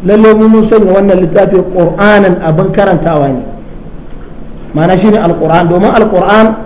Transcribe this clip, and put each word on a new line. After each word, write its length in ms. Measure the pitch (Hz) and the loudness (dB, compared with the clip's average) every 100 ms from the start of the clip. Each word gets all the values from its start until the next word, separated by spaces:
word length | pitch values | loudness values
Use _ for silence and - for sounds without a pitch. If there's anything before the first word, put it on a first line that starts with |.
| 185 | 0
lalle 280 | 214 220 | 2 4
mu 120 | 214 220 | 4 4
mun 140 | 220 | 4
sanya 300 | - 220 190 | 4 2 2
wannan 240 | 196 196 180 | 2 2 0
littafi 400 | 175 - 190 185 180 | 0 0 2 0 -2
Qur'anan, 640 | 180 165 196 202 208 190 170 165 | -2 -2 0 2 2 2 0 -2
abin 240 | 156 190 | -2 -2
karantawa 560 | - 196 165 160 156 139 | 0 0 0 -2 -2 -2
ne. 160 | 127 113 - - - - - - - - - - - - | -4 -8 -14 -14 -16 -16 -16 -14 -16 -16 -16 -14 -14 -8
Ma'ana 220 | 151 165 185 | -2 0 2
shine 220 | 214 208 | 2 2
Alqur'an, 480 | 170 175 160 170 170 | 0 -2 0 0 2
domin 240 | 175 202 | 2 2
Alqur'an 640 | 226 214 185 185 208 220 220 | 2 0 0 2 2 2 0